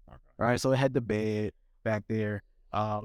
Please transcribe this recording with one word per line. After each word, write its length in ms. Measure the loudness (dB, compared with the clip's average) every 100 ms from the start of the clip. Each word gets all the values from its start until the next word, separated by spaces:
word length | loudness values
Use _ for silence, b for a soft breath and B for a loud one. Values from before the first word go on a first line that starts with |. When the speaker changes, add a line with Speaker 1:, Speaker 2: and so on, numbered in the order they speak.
| -20
Speaker 1:
Okay. 80 | -20 -20 -2
Speaker 2:
right? 220 | 0 2
So 120 | 2
it 40 | 2
had 160 | 2
the 80 | 0
bed 520 | 0 0 0 0 -2 -6 _ _
back 200 | -2 -2 -2
there. 340 | -2 -2 -4 -8 _ _
Uh, 280 | -4 -2 -2